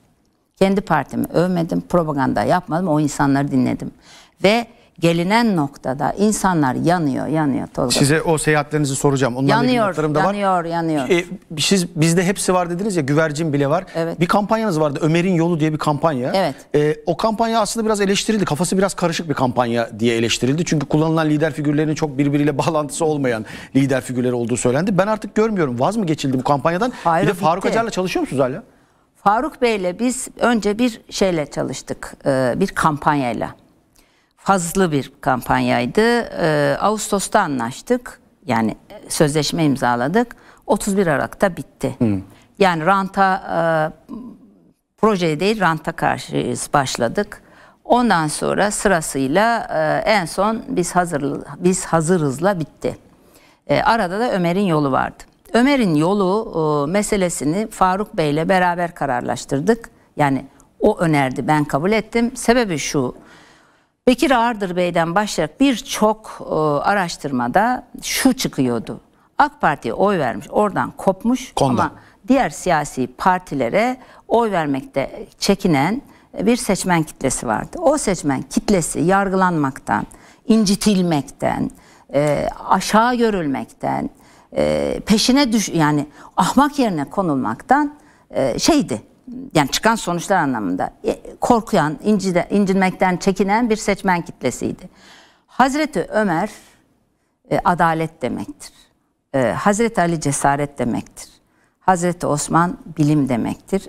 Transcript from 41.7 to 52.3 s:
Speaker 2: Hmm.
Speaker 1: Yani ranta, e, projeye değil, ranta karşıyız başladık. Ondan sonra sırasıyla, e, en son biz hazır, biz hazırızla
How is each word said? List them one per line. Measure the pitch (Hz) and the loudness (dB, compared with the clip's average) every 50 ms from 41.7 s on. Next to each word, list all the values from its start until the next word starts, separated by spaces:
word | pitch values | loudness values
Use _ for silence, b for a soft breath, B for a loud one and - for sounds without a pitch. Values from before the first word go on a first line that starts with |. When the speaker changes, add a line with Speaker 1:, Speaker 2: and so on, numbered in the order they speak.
| _ - - 131 123 - | _ -8 -6 -6 -2 -2
Speaker 2:
Hmm. | 127 110 101 95 92 B B B B B B - | 0 0 0 -2 -6 B B B B B B 2
Speaker 1:
Yani | 196 185 175 160 156 | 2 2 2 2 2
ranta, | 175 196 196 196 185 - 196 196 190 185 | 2 2 2 0 -2 0 2 2 2 2
e, | - - 208 185 175 165 165 160 160 156 156 160 - _ - - 226 - - - - - - _ _ _ _ _ _ _ _ _ | 0 -4 -4 -2 0 0 2 2 2 0 -2 -4 -10 _ -16 -16 -14 -14 -16 -20 -20 -20 -20 _ _ _ _ _ _ _ _ _
projeye | - - 220 214 180 180 165 156 147 | 0 2 2 2 2 0 0 0 0
değil, | 180 202 226 220 | 0 0 0 2
ranta | 185 165 165 156 - 170 | 2 2 2 0 -2 -6
karşıyız | 160 - 151 147 135 131 - - 143 143 - 117 123 117 - - - | -6 -2 0 0 0 -2 -4 -6 -4 -4 -2 -4 -4 -6 -6 0 0
başladık. | 147 135 123 - - 123 117 - - 208 202 - - B B B B B B B B B | 0 0 0 -2 -2 -2 -2 -2 -2 -4 -4 -6 -20 B B B B B B B B B
Ondan | - - 240 247 226 190 170 156 151 | 2 2 2 4 4 4 2 2 0
sonra | - - 160 143 143 151 185 208 | -2 -2 -2 -2 0 0 0 0
sırasıyla, | 208 - - 214 190 165 156 - - 139 135 131 143 185 214 233 233 220 - - | -2 0 0 2 2 2 0 -2 -4 -2 -2 0 2 2 2 2 0 -2 -2 -4
e, | - 156 160 156 151 147 - - | -4 -2 0 0 0 0 0 2
en | 220 208 170 | 2 0 0
son | 156 - - 190 214 226 - - - | -2 -2 -2 0 0 -2 -4 -6 -6
biz | 165 180 175 - - | -4 -4 -2 0 0
hazır, | 180 180 170 170 139 139 139 143 - - - 147 - | 0 0 0 -2 -2 -2 -2 -4 -6 -8 -12 -8 0
biz | 175 180 190 185 - | 0 0 0 0 -2
hazırızla | - - 165 156 156 185 180 151 143 | 0 0 0 2 2 2 2 2 0